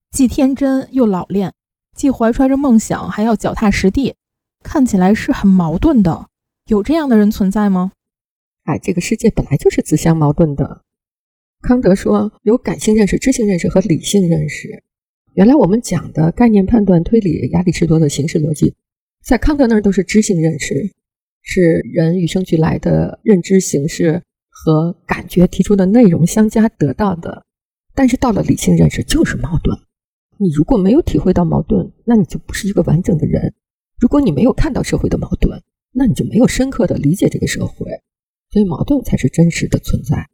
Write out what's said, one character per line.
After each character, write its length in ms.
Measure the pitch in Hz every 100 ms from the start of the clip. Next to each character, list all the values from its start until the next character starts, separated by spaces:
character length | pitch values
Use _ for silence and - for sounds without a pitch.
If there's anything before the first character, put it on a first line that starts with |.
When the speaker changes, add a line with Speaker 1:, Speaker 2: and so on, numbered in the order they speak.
| _
Speaker 1:
既 180 | - 247
天 260 | - 269
真 340 | 269 269 262 269
又 160 | 262 220
老 180 | 180 -
练， 280 | 190 180 - _ _ _ -
既 140 | 285
怀 220 | 240 226
揣 160 | 240 262
着 80 | 269
梦 220 | 285 226
想， 300 | - - 175
还 140 | 196
要 120 | 226
脚 200 | 214 -
踏 160 | - 208
实 200 | - 190
地， 240 | 277 262 - _ _ _ _
看 220 | - 311
起 120 | 254 190
来 180 | 185
是 160 | 214 -
很 160 | - 196
矛 300 | 190 165 165
盾 240 | 320 269
的。 240 | 180 - - _ _ _ -
有 160 | 208
这 120 | 208
样 140 | 320 285
的 80 | 220
人 140 | 208
存 200 | - 190
在 200 | 208 208
吗？ 220 | 185 185 - _ _ _ _ _ _
Speaker 2:
哎， 140 | - 147
这 140 | -
个 80 | 175
世 160 | - 220
界 140 | 226
本 160 | - 131
来 100 | 143
就 140 | 392
是 100 | -
自 160 | - 156
相 200 | 165 160
矛 160 | 147
盾 240 | 147 160 143
的。 260 | 139 - _ _ _ _ _ _ _ _
康 180 | - 247
德 140 | 214
说， 380 | 196 208 208 208 -
有 160 | - 247
感 200 | - 156
性 180 | - 214
认 100 | 202
识、 100 | 170
知 140 | 262
性 160 | 262 208
认 120 | 175
识 100 | -
和 120 | 190
理 200 | - 151
性 280 | - 202 175
认 200 | 160 151
识。 340 | - - - _ _ _ _ _
原 120 | - 202
来 80 |
我 120 | 294 180
们 140 | 220
讲 320 | - 175 -
的 200 | - 160
概 160 | - 240
念 160 | 208
判 200 | 190 233
断、 180 | 196 170
推 160 | 170 226
理、 280 | 190 - 127
亚 120 | 170
里 100 | 180
士 140 | - 165
多 120 | 160
的 100 | 147
形 180 | 147 143
式 140 | 175
逻 140 | 151
辑， 200 | 147 - - _ _ _ _
在 120 | - 240
康 200 | - 285
德 100 | 240
那 80 |
儿 80 | 220
都 100 | 202
是 100 | 190
知 200 | 180 208
性 180 | 214 170
认 180 | 160 147
识， 340 | - - 202 _ _ _ _ _
是 380 | - 196 170 170 -
人 260 | 175 160 185
与 60 | 165
生 160 | 190
俱 140 | 185 165
来 220 | 160 -
的 420 | 180 156 165 -
认 200 | - 185
知 160 | - 190
形 300 | - 147 147
式 340 | - 170 170 - _ _
和 480 | - - 156 170 -
感 240 | - - -
觉 160 | - 180
提 140 | -
出 100 | 185
的 100 | 202 185
内 180 | 233
容 200 | 214 165
相 240 | 170 220 214
加 200 | 226 220
得 260 | - 143
到 220 | 127 208 170
的。 280 | - - _ _ _ _ _ -
但 120 | 262
是 80 | 262
到 140 | 254
了 120 | 196
理 140 | - -
性 200 | - 170
认 120 | 160
识 140 | -
就 220 | 113 302
是 120 | - 123
矛 220 | 117 156
盾， 180 | - 101 _ _ _ _ _ -
你 120 | 196
如 120 | 147
果 160 | - 233
没 140 | 185
有 100 | 277
体 160 | - -
会 140 | 190
到 120 | 180
矛 160 | 165 143
盾， 280 | - 208 147 -
那 100 | -
你 100 | 226
就 140 | 175 -
不 160 | -
是 140 | - 196
一 40 |
个 80 | 196
完 200 | 170 151
整 160 | 190 156
的 80 | 123
人。 260 | - - - _ _ _ -
如 80 | 247
果 140 | 285
你 100 | 254
没 120 | 139
有 100 | 247
看 200 | - 311
到 120 | 226
社 120 | - 151
会 120 | -
的 100 | -
矛 100 | - -
盾， 200 | - - - _ _
那 160 | 247 262
你 80 |
就 100 | 123 -
没 100 | 202
有 100 | 240
深 240 | - 269
刻 160 | 262 -
的 80 | -
理 160 | 143
解 160 | 190 -
这 120 | -
个 60 | -
社 180 | - -
会。 200 | - - - _ _ _ _ _
所 100 | 208
以 20 |
矛 200 | 196 156
盾 180 | - 285
才 140 | - -
是 120 | -
真 220 | - 170
实 160 | - -
的 140 | 123
存 200 | - -
在， 240 | - - -